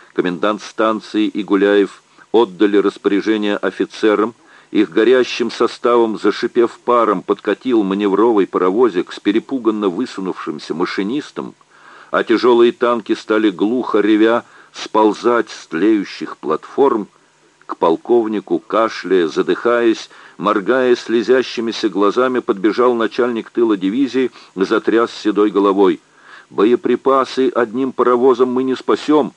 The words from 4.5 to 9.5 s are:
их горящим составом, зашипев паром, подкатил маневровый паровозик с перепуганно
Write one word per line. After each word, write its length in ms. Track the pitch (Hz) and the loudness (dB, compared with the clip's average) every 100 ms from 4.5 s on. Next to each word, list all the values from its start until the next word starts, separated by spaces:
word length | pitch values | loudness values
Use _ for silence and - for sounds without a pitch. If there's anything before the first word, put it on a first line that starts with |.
| - _ | -20 _
их 180 | 95 98 | -2 0
горящим 600 | 82 110 127 123 - 117 | 2 4 4 2 -2 -4
составом, 680 | - 117 - 123 120 117 98 | -2 -4 -2 0 2 2 0
зашипев 600 | 107 - 120 - 117 - | -2 -2 -2 0 0 -2
паром, 440 | - 120 110 95 | 0 2 2 0
подкатил 600 | - 101 - 98 131 117 | -2 -4 -4 -4 0 0
маневровый 640 | 98 98 104 95 117 107 92 | 0 0 0 2 2 2 0
паровозик 640 | 98 90 101 123 87 80 | 0 0 2 2 0 -6
с 80 | - | -6
перепуганно 720 | - 104 - | -2 -2 -2